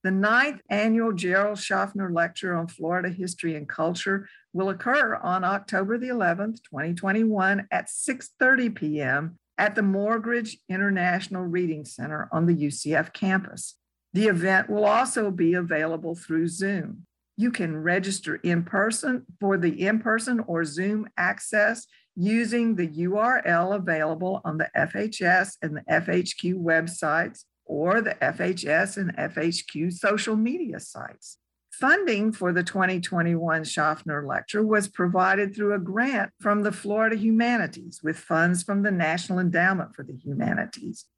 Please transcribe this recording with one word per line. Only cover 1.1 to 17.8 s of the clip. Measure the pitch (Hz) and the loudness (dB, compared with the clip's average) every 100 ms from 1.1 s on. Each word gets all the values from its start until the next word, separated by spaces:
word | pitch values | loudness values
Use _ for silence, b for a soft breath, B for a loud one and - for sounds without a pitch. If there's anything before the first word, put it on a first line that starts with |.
Gerald | 180 180 190 208 202 | 0 2 2 2 -2
Schaffner | - 190 196 196 185 | -2 -2 -2 -2 -2
Lecture | 170 170 - 185 170 | 0 0 -2 -4 -2
on | 170 | -4
Florida | - 165 180 180 | -6 -2 -2 -2
History | 180 185 175 170 | -4 -8 -4 -6
and | 156 151 | -4 -8
Culture | - 160 175 196 196 196 B B | -4 -2 -2 -2 -4 -4 B B
will | 175 190 | -4 -2
occur | 185 240 285 240 - | -2 0 2 2 -2
on | 175 185 | -2 0
October | 185 196 196 196 196 233 | 0 -2 -2 -2 0 -2
the | 254 | -2
eleventh, | 240 180 175 208 226 | 0 0 0 -4 -6
twenty | _ 143 160 | _ -6 -4
twenty-one, | 175 196 208 226 208 190 196 - | -2 0 2 2 2 2 0 -2
at | 180 - | -4 -4
six | - - 262 - _ | -6 -6 -6 -10 _
thirty | 254 262 233 | 4 4 2
P | - 156 151 | -2 -4 -2
M | 131 139 160 - _ - | 0 0 -2 -10 _ -2
at | 208 208 | 0 2
the | |
Morgridge | 196 196 208 226 220 240 226 - - | 2 2 0 0 0 -2 -2 -14 -6
International | 190 202 190 180 180 - 185 | 0 2 2 2 0 -2 -6
Reading | 180 175 175 156 | -2 0 0 -4
Center | 147 - 151 156 - | -8 -10 -8 -6 -4
on | 160 170 | 2 4
the | |
U | 165 147 | 4 2
C | - 147 156 | -2 0 0
F | 160 | 0
campus. | - 190 190 190 - - - _ _ _ | -2 0 0 -2 -14 -14 -16 _ _ _
The | 185 214 | 2 4
event | 175 185 190 - | 4 4 2 2
will | 208 | 2
also | 208 220 254 247 208 | 4 4 2 0 -2
be | 180 165 | 2 2
available | 180 170 156 160 160 160 170 | 2 0 0 -2 -2 -6 -8
through | - 160 165 | -2 0 0
Zoom. | 170 196 202 - - - _ _ - | -2 -2 -2 -4 -12 -18 _ _ -2
You | 240 | -2
can | - 165 | 0 -4
register | 156 | 0